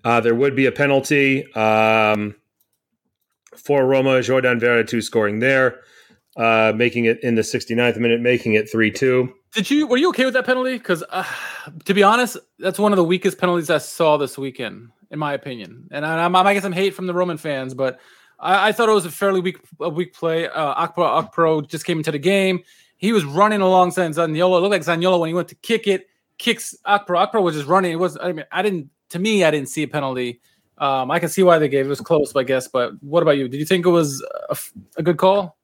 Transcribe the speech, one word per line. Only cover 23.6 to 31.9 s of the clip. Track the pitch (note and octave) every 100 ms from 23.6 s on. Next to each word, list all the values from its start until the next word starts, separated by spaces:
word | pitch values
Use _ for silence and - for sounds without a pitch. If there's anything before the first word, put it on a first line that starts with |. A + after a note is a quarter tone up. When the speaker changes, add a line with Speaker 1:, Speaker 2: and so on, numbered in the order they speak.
Speaker 2:
alongside | F#3+ F#3 F3+ F#3 E3+
Zaniolo. | D3+ E3 D#3 F#3 F3+
It |
looked | G3
like | G3
Zaniolo, | D#3+ E3 F3+ F3+
when | D#3+
he |
went | F3 E3+
to | -
kick | - A3 G3+
it, | F#3 - _ _ -
kicks | A#3 A3+ - - -
Akpro. | G3+ G3+ F3 G3+
Akpro | A3
was | F3+ D#3
just | C#3
running. | F#3 F3+
It | E3
was, | F3+ D3+
I | F3
mean, | D#3+ -
I | F3
didn't, | G#3 F3+ C#3 _ _
to | E3+
me, | G#3 G#3
I | E3
didn't | D3+ C3+
see | -
a | D3
penalty. | D3+ C3+ B2+ B2 A#2+ _ _ _ _
Um, | C#3 C3+ B2+
I | E3
can | E3
see | -
why | F#3 E3
they | D3
gave | C3+
it. |
It | C3+